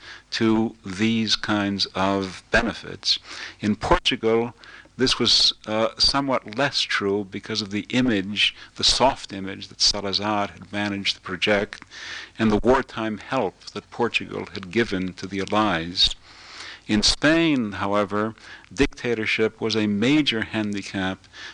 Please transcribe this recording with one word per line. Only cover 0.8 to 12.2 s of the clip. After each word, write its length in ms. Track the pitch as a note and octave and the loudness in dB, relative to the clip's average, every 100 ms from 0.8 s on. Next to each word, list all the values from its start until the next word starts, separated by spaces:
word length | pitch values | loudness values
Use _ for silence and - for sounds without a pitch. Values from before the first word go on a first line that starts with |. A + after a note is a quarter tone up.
these 520 | G2 F#2 A2 A2+ G#2+ - | -8 0 2 2 0 0
kinds 500 | - G#2 G2+ G2 - | 0 0 0 -2 -2
of 500 | F#2 F#2+ G2 F#2+ F2+ - | 0 0 0 -2 -8 -2
benefits. 680 | A2 - - F2 G2 - - - - - - | 0 0 -4 -10 -6 -2 -2 -4 -14 -14 -4
In 160 | G#2 G#2 | -2 0
Portugal, 800 | - - - C3 A2+ A2+ A#2 - - - - - | 2 2 2 0 2 2 0 -6 -20 -20 -12 0
this 220 | B2+ - | 0 2
was, 340 | A2+ - - - - | 2 4 2 0 -2
uh, 220 | A2 A2 - | 0 0 2
somewhat 600 | - C#3 C#3 B2 A2 A2+ | 0 2 0 -2 -2 -2
less 240 | C#3 - | 0 0
true 460 | - - G2+ G#2 F#2+ | -2 0 0 0 -2
because 320 | G#2 - G#2+ | -8 -6 -4
of 100 | G2+ | -4
the 140 | G#2 - | -4 -2
image, 640 | B2 B2+ G2+ F#2+ G2+ - - - - | 0 2 2 0 0 -2 -2 -10 -2
the 80 | |
soft 500 | - - B2+ C3 - | 0 4 2 2 -6
image 340 | G2 F#2+ G2+ G2 | -10 -8 -10 -12
that 140 | - | -2
Salazar 640 | - G#2 G2 G2 G#2 G#2 G2+ | 0 0 -2 -2 0 0 -2
had 240 | G2+ F#2+ | -6 -8
managed 440 | G#2 G#2 G2 F#2+ - | -4 -2 -2 -4 -6
to 60 | |
project 600 | - F2 G#2 G2+ G#2+ - - - - - | -8 -2 2 2 0 -6 -16 -16 -14 -14